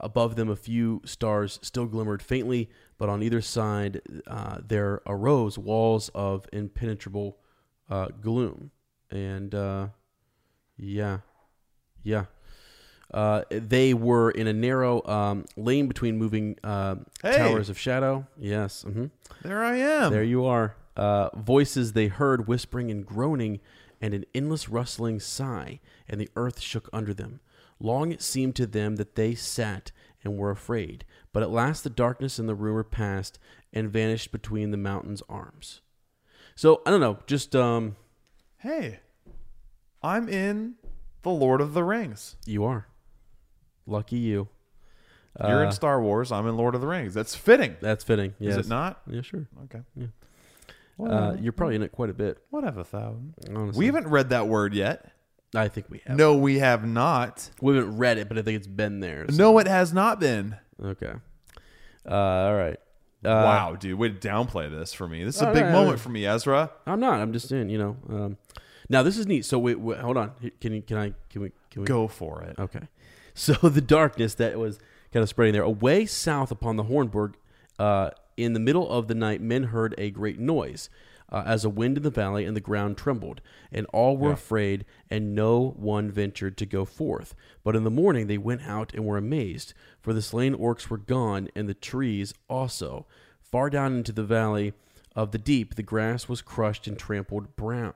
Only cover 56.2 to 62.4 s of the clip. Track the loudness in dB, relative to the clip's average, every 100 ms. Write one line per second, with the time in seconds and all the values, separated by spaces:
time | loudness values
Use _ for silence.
56.2 | 8 8 6 4 4 4 2 2 4 2
57.2 | 0 -6 -18 0 4 4 2 2 2 2
58.2 | 0 -2 -2 -4 -4 -2 -2 -2 -6 -6
59.2 | 0 8 10 10 8 4 4 4 2 4
60.2 | 2 2 -2 -8 -14 -12 -8 -8 -10 -12
61.2 | -16 -20 -20 -20 -20 -20 -20 -20 -4 0
62.2 | 2 2